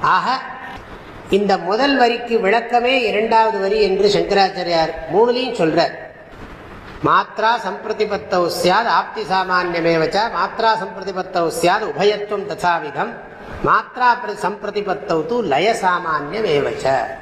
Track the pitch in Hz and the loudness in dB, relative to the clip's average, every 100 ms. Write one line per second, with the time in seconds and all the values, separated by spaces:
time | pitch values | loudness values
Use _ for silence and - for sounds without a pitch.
0 | 147 180 190 262 - - - - - - | 4 2 2 -4 -6 -14 -14 -14 -16 -18
1 | - - - 196 202 185 170 214 277 269 | -18 -18 0 2 2 0 0 0 2 4
2 | 240 233 240 226 190 226 233 240 240 262 | 2 2 -2 0 2 2 2 0 2 0
3 | 220 196 220 226 220 202 190 220 196 190 | 0 0 4 4 4 2 0 2 2 4
4 | 202 190 170 196 190 185 175 165 160 - | 4 4 2 2 2 0 -2 0 0 -4
5 | - 180 233 247 254 - 165 160 240 - | -2 2 4 2 -2 0 2 2 0 -2
6 | - - - - - - - - - - | -16 -18 -20 -20 -18 -18 -18 -18 -18 -4
7 | 143 175 202 - 220 233 190 202 - 214 | 2 2 0 0 0 0 -4 -8 -8 -2
8 | 202 196 - 185 170 - 175 196 226 175 | -2 -2 -2 0 0 2 2 2 4 2
9 | 202 220 208 190 185 180 175 170 165 165 | 0 -8 -2 -2 2 0 0 0 2 2
10 | 156 190 226 175 196 - 220 214 196 196 | 2 0 0 -2 -4 0 2 2 -2 -8
11 | 190 185 180 175 165 165 170 202 208 143 | -8 -8 -4 0 0 2 2 2 -2 0
12 | 202 208 208 208 190 160 175 170 156 135 | 2 2 -4 -6 -6 -2 0 0 -2 -4
13 | 208 - - - - - 143 190 - 240 | -6 -6 -16 -18 -16 -6 2 2 0 0
14 | 247 233 - 208 180 - 170 165 190 175 | 2 2 -2 -4 -4 -4 -6 -4 -4 -4
15 | - 165 156 240 196 139 190 220 190 175 | 0 -2 0 -2 0 2 2 2 0 0
16 | 170 151 143 202 208 143 127 110 131 135 | -2 -4 -4 -4 0 2 0 -2 0 0
17 | 110 - | -2 -8